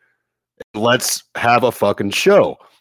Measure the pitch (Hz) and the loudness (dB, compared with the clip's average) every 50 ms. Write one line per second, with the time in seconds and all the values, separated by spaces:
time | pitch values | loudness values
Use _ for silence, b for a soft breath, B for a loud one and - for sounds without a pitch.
0 | _ _ _ _ _ _ _ _ _ _ _ - - _ - 107 110 117 123 127 | _ _ _ _ _ _ _ _ _ _ _ -20 -20 _ -8 -4 0 0 0 0
1 | - - - - - _ - - - 117 120 120 123 120 - - 104 101 104 - | -2 -4 -8 -8 -10 _ -10 -4 0 2 2 2 2 0 -2 0 0 -2 0 -2
2 | 107 101 - - - 190 202 185 107 73 - - b b b b | -4 -6 -4 -2 2 4 4 4 4 2 -2 -10 b b b b